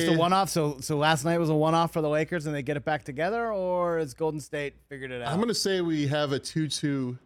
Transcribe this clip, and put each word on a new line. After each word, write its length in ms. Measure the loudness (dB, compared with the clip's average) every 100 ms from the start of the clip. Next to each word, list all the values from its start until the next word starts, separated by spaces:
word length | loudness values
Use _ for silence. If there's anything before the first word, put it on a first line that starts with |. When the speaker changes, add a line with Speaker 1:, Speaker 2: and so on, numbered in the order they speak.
Speaker 1:
Just 100 | 4
a 40 | 4
one-off. 300 | 4 4 2
So, 280 | 0 0 -2
so 160 | -4 2
last 280 | 4 4
night 140 | 2 2
was 120 | 2
a 40 |
one-off 380 | 2 4 4 2
for 80 | 0
the 80 | 0
Lakers, 380 | 0 0 -4 -4
and 80 |
they 80 | -4
get 140 | -4 -4
it 80 |
back 180 | -2 -4
together, 480 | -4 -4 -2 -2 -2
or 460 | -2 -2 0 0 0
is 160 | -2
Golden 260 | -2 -2 -2
State 340 | -6 -6 -6 -8 -16
figured 220 | -12 -8
it 100 | -6
out? 120 | -2
Speaker 2:
I'm 80 | 0
gonna 140 | 0
say 260 | 2 2 2
we 260 | 2 2 2
have 260 | 2 0
a 60 | -2
two 300 | -2 -2 -2
two. 500 | -2 -2 -2 -2 -6